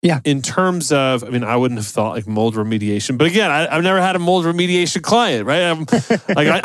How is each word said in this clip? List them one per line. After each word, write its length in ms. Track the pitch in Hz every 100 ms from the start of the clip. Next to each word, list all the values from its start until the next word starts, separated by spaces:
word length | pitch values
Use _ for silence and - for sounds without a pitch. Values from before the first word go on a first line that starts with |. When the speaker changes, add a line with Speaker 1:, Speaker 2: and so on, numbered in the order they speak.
Speaker 1:
Yeah. 180 | 175 151
Speaker 2:
In 160 | 147 139
terms 520 | 127 - 185 180 151
of, 300 | 147 135 131
I 60 | 123
mean, 160 | 123
I 120 | 110 120
wouldn't 220 | 127 117
have 80 | 107
thought, 260 | - 107
like, 140 | 98 104
mold 280 | 107 113
remediation, 640 | 110 107 110 104 104 - 127
but 80 | 160
again, 240 | 185 196
I, 180 | 143 160
I've 140 | 151
never 180 | 175 190
had 160 | 185 185
a 20 |
mold 280 | 175 185 165
remediation 560 | 170 175 180 170 190
client, 420 | 160 226 233 127 107
right? 140 | 156
I'm, 180 | 175 160
Speaker 1:
<laughs> 540 | 151 233 - 220 -
Speaker 2:
like, 140 | 175 151
I, 120 | 170